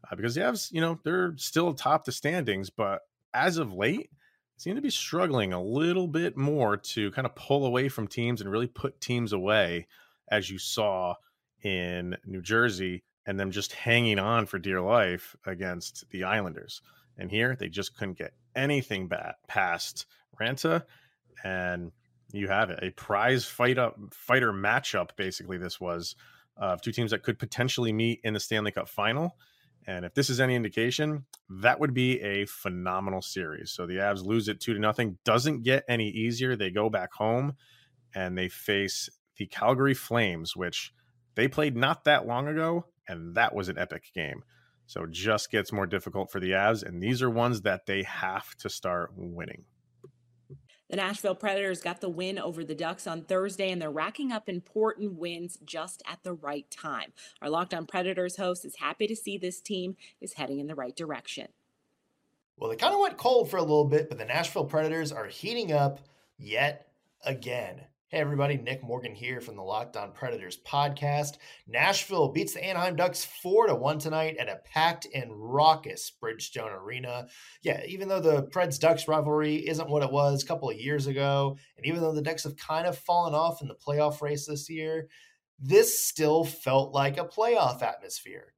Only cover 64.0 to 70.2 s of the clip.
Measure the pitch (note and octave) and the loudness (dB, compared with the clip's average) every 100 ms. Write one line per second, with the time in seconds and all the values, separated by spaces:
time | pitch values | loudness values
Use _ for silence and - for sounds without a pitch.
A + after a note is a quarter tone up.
64 | D#3 A2 A2 C#3 E3 G3 C#3+ D#3 D#3 D#3+ | 2 -6 -2 0 0 -2 0 2 2 0
65 | D3+ B2+ G#2+ - F#3+ A#3+ G3+ D3 C#3 C#3 | -2 -4 -8 -8 -4 -2 2 4 4 0
66 | - _ _ _ G2+ G#2+ C#3+ D3 - _ | -16 _ _ _ -4 2 2 0 -16 _
67 | _ _ - C3 B2 B2 G2 F2+ - _ | _ _ -6 -4 -4 -4 -4 -10 -18 _
68 | _ D#3 D3 C#3+ C#3 C#3 A#2 C3 A#2 A#2+ | _ -2 0 2 2 0 -2 -6 -4 -6
69 | A#2+ G#2 B2 B2+ A2+ G2+ F#2+ G#2+ A#2+ A2 | -6 -8 -6 -6 -8 -10 -4 -4 -4 -8
70 | G2+ - | -10 -8